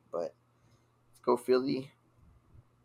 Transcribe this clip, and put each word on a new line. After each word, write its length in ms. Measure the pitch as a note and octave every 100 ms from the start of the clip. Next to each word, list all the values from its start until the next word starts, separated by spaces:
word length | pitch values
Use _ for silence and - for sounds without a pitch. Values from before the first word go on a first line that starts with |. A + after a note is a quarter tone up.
| _
but 240 | E2+ E2 - _ _ - _ _ _ _
let's 100 | -
go 120 | - B2
Philly. 560 | - B2+ C3+ C3+ C3+ - _ _ - - _ - - _